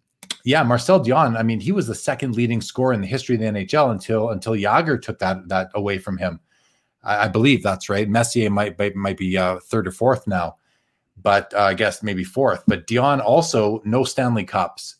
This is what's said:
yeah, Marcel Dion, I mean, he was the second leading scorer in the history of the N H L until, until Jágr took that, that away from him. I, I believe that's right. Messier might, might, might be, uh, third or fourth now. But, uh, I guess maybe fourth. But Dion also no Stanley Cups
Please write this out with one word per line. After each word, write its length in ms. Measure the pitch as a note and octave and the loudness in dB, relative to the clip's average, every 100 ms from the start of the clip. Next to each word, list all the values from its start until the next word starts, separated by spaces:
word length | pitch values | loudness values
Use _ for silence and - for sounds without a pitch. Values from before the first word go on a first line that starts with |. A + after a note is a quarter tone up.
| _ _ - - A#2+ | _ _ -16 -6 2
yeah, 160 | D3 | 4
Marcel 380 | B2+ A#2+ - F#3 | 4 2 4 4
Dion, 380 | A#2+ C3+ C#3+ A2+ | 4 4 2 2
I 60 | |
mean, 180 | A2+ A2 | 0 0
he 100 | G#2+ | -2
was 160 | G3 A#2+ | -2 -2
the 80 | G#2+ | -4
second 400 | - B2+ C3+ A2+ | -4 -4 -4 0
leading 240 | A#2+ A#2 | 0 -2
scorer 320 | - - B2+ | -4 -2 0
in 80 | A#2 | 0
the 80 | F#2+ | -2
history 280 | B2+ B2+ A#2+ | -4 -2 -2
of 60 | |
the 60 | A2 | -2
N 80 | G#2 | -4
H 180 | F#2+ | -2
L 180 | D3+ C#3 | 2 2
until, 400 | G#2 - A2 A2+ | 0 -2 -2 -2
until 220 | G2+ A2+ | -4 -4
Jágr 480 | A2 G2+ B2+ E3 B2+ | -2 2 2 2 -2
took 160 | - - | -4 -4
that, 280 | F#2 F#2+ F2 | -4 -4 -4
that 220 | F#2+ F#2 | -4 -4
away 240 | G#2 G2+ G2 | -4 -4 -4
from 200 | G2 F#2 | -6 -6
him. 240 | F#2 E2 _ _ _ _ _ _ | -6 -8 _ _ _ _ _ _
I, 240 | - G#2 G#2+ | -4 0 0
I 20 | |
believe 340 | A2 B2 B2 | 2 4 4
that's 240 | G2+ F#2+ - | 2 -2 -2
right. 220 | G2+ G#2+ | -2 0
Messier 400 | A#2 A#2 B2 G#2+ | 0 0 0 0
might, 280 | G2+ G#2 G2 | 0 -2 -2
might, 160 | G2+ | -4
might 240 | G2 G2 F#2+ | -2 -4 -4
be, 200 | F#2 F#2+ | -2 0
uh, 220 | F#2 F#2 | 0 -2
third 280 | - A2+ F#2+ | -4 -4 -4
or 40 | |
fourth 360 | - A#2+ B2+ - | 0 0 0 0
now. 300 | F#2 E2+ - _ _ _ _ _ - | -2 -2 -8 _ _ _ _ _ -4
But, 320 | G2+ G2+ G2+ | 2 2 2
uh, 80 | G2+ | 0
I 140 | G2+ F#2 | 2 2
guess 280 | G#2+ - | 0 -2
maybe 220 | G#2+ F#2+ F2+ | -4 -4 -4
fourth. 380 | - C3+ F2+ - | 0 0 0 0
But 200 | F#2+ - | -2 0
Dion 340 | A#2 C3+ C#3+ | 0 2 2
also 600 | G#2+ C#3+ D#3+ B2 G#2 A2 G#2 | 4 2 2 2 0 0 -2
no 180 | A#2+ | 0
Stanley 400 | C3 - B2 A2+ | 0 0 0 0
Cups 540 | F#2 G#2 F2 - - - | -2 -2 -4 -6 -18 -8